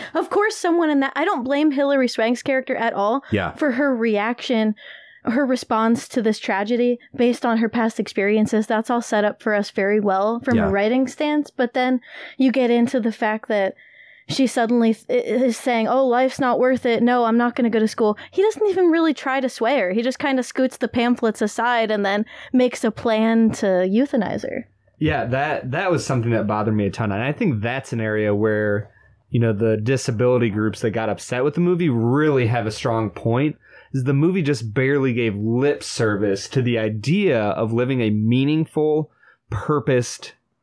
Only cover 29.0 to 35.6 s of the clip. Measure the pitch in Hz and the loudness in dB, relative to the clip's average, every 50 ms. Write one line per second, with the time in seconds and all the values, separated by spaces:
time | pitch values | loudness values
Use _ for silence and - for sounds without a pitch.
29 | _ _ _ _ _ - - 120 117 113 107 101 113 110 110 107 107 120 135 127 | _ _ _ _ _ -4 -2 0 2 2 0 2 2 0 0 0 0 0 -2 -2
30 | - - 117 104 123 123 127 123 120 110 95 107 107 110 107 - - 110 98 113 | -2 -4 -2 0 2 2 4 4 2 0 0 0 -2 -2 -2 -2 -4 -2 -2 -2
31 | 110 107 98 - - - 123 123 131 151 147 170 175 175 180 170 180 156 120 117 | -2 -2 -4 -6 -6 -8 -4 -2 -2 -2 0 0 0 2 2 2 2 0 2 2
32 | 110 120 127 147 151 156 143 131 120 110 123 120 104 107 107 - - 127 113 113 | 2 2 2 2 2 2 2 2 2 2 0 0 -2 -4 -6 -4 -4 -2 0 0
33 | 110 101 - - - 117 113 127 147 151 - _ _ - - - - _ - 135 | -2 -4 -6 -4 -2 0 0 2 0 0 -2 _ _ -20 -20 -20 -20 _ -6 -4
34 | 123 139 143 139 151 180 185 196 156 143 143 113 117 110 104 139 131 131 143 143 | -2 0 2 2 2 2 2 0 0 0 -2 -2 -4 -6 -2 -2 0 2 2 2
35 | 135 135 117 120 117 113 98 101 104 113 117 123 | 2 0 0 0 0 0 -2 -2 -2 0 0 2